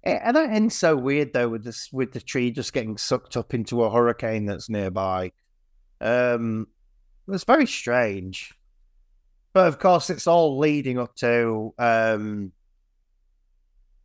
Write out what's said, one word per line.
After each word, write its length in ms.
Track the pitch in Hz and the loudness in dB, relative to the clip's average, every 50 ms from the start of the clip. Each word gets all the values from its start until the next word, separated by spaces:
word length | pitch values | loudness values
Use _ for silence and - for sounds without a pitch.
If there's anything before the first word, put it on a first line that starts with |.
| - | -2
Yeah, 160 | - - - - | -2 -2 -2 0
and 120 | 226 247 | 2 2
that 140 | 311 320 262 | 2 2 2
ends 240 | 220 220 214 220 - | 0 0 0 0 0
so 220 | - - 165 160 | 2 2 2 2
weird 360 | 139 123 135 139 147 147 - - | 2 0 0 0 0 -2 -2 0
though, 160 | 127 123 117 | 0 0 0
with 120 | 113 113 104 | -2 -4 -8
this, 260 | 120 113 - - - - | -10 -12 -14 -16 -12 -4
with 200 | 131 131 - - | -4 -4 -4 -6
the 80 | 117 | -12
tree 300 | - - - 135 123 123 | -12 -6 -4 -2 -2 -2
just 220 | 117 139 117 - - | -2 -4 -8 -6 -6
getting 240 | 139 113 110 107 | -6 -6 -6 -8
sucked 400 | 101 - - 135 123 - - - | -8 -4 -2 -2 -2 -4 -6 -6
up 180 | 120 113 _ - | -6 -6 _ -6
into 300 | 117 110 - 120 120 117 | -6 -4 -2 0 0 0
a 60 | 110 | 2
hurricane 560 | 101 120 120 120 117 - - 113 110 110 104 | 4 4 4 4 2 0 -4 -4 -4 -2 -4
that's 220 | 101 101 - - - | -4 -6 -6 -8 -6
nearby. 640 | 110 104 98 95 90 101 98 95 92 92 92 90 _ _ _ _ _ _ _ _ _ _ _ _ _ _ | -4 -4 -4 -4 -2 -2 -2 -2 -2 -4 -4 -6 _ _ _ _ _ _ _ _ _ _ _ _ _ _
Um, 680 | - 110 117 123 123 123 120 120 117 113 110 110 110 _ _ _ _ _ _ _ _ _ _ _ _ - | -2 0 0 2 2 2 0 0 -2 -2 -4 -4 -6 _ _ _ _ _ _ _ _ _ _ _ _ -8
it's 160 | 196 185 - | -8 -6 2
very 220 | - 240 320 277 226 | 4 4 4 4 2
strange, 840 | - - - - 120 127 120 107 98 98 90 92 95 - - - - _ _ _ _ _ _ _ _ _ _ _ _ _ _ _ _ _ _ _ _ | -2 -6 -4 0 0 2 2 0 -2 -6 -8 -10 -12 -12 -14 -16 -20 _ _ _ _ _ _ _ _ _ _ _ _ _ _ _ _ _ _ _ _
but 160 | 190 185 170 | 4 4 4
of 100 | 147 - | 2 2
course 320 | - 185 180 165 - - | 4 4 4 4 2 -2
it's 160 | 180 - - | -6 -4 0
all 320 | 170 165 170 165 156 151 135 | 2 4 4 4 4 2 2
leading 400 | 151 151 147 147 139 135 123 123 | 2 2 2 0 -2 -2 -2 -4
up 160 | 123 117 _ | -4 -6 _
to, 580 | - - 120 120 120 117 117 113 110 110 113 - - | -2 0 2 2 2 2 2 0 -2 -4 -8 -6 -2
um, 720 | 120 120 113 113 113 113 110 104 107 107 104 104 101 95 _ _ _ _ _ _ _ _ _ _ _ _ _ _ _ _ _ _ _ _ _ _ _ _ _ _ _ _ _ _ _ | 2 2 4 4 2 2 0 0 -2 -6 -6 -6 -8 -10 _ _ _ _ _ _ _ _ _ _ _ _ _ _ _ _ _ _ _ _ _ _ _ _ _ _ _ _ _ _ _